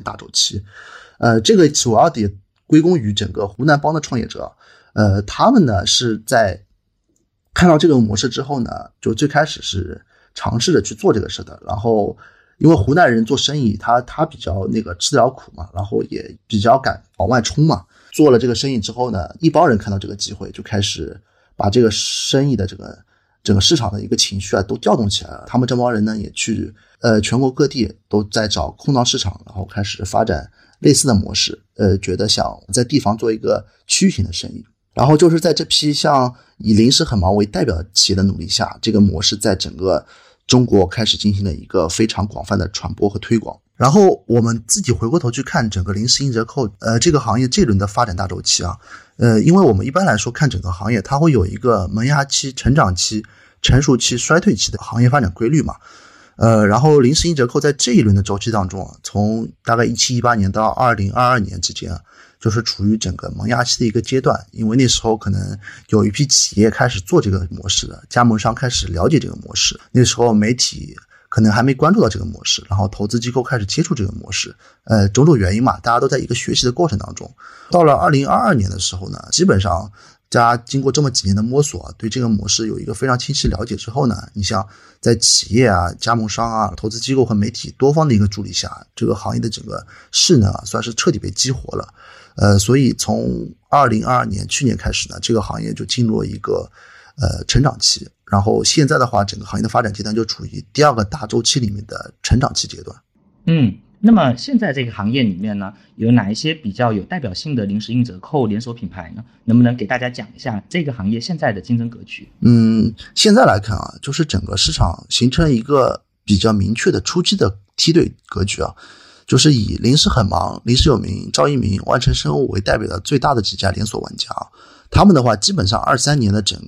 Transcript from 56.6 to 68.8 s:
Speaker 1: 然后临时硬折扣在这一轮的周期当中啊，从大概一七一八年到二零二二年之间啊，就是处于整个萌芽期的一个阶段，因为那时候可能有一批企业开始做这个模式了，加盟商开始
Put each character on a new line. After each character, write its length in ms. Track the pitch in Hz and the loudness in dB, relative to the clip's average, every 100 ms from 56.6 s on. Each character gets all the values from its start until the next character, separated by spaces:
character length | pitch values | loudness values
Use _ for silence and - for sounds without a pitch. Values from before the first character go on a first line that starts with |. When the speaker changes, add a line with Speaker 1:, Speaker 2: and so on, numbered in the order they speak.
| 101 | 4
Speaker 1:
然 140 | 110 | 4
后 180 | 156 147 | 4 6
临 160 | 123 | 4
时 140 | 156 170 | 2 0
硬 80 | 156 | 0
折 100 | 123 | 0
扣 140 | 151 | 0
在 120 | 147 | 0
这 200 | 139 - | 0 2
一 100 | 208 | 2
轮 140 | 110 101 | 4 2
的 40 | |
周 160 | 95 101 | 0 -4
期 140 | 117 | -2
当 180 | 107 92 | -2 -4
中 160 | 95 | -6
啊， 120 | 92 - | -12 -14
从 440 | - 98 104 113 110 - | -6 -2 0 -2 -6 -8
大 120 | - 117 | -2 0
概 80 | |
一 100 | 117 | 0
七 220 | 117 - 123 | -2 -2 0
一 40 | |
八 140 | 120 | 0
年 160 | 113 95 | 2 0
到 200 | 107 110 | 0 0
二 220 | - 127 110 | 0 0 0
零 160 | 98 | -2
二 120 | 120 | 0
二 140 | 123 127 | 2 2
年 220 | 98 92 | -2 -6
之 120 | - | -10
间 200 | - 87 | -8 -10
啊， 80 | 87 _ _ - _ | -12 _ _ -20 _
就 100 | 113 | -2
是 100 | 107 | -2
处 220 | 110 - | -4 -2
于 120 | 98 110 | 0 0
整 180 | 92 92 | -2 -6
个 140 | 90 | -8
萌 160 | 95 104 | -6 -2
芽 140 | 120 | -2
期 160 | 120 - | -2 -2
的 80 | 117 | 0
一 40 | |
个 100 | 113 | -2
阶 180 | 113 131 | -2 0
段， 200 | 135 110 - | 0 -2 -6
因 160 | - 110 | -6 0
为 100 | 120 | 2
那 120 | 123 | 2
时 140 | - | 2
候 140 | 113 110 | -2 -2
可 140 | 101 | -2
能 260 | 98 95 101 - - - | -4 -4 -10 -14 -20 0
有 140 | 107 | 2
一 60 | 104 | 2
批 160 | 101 139 | 0 0
企 340 | - - 101 | 0 0 2
业 80 | 110 | 2
开 200 | - 123 | 2 -2
始 120 | 101 | -4
做 200 | - 180 | 0 0
这 100 | 101 | 2
个 160 | 95 87 | -2 -4
模 200 | 92 92 | -8 -4
式 180 | - - | -4 -4
了， 160 | - - | -10 -4
加 160 | 123 | 2
盟 120 | 120 107 | 2 2
商 160 | 110 | 0
开 160 | 113 127 | -2 -4
始 200 | - | -4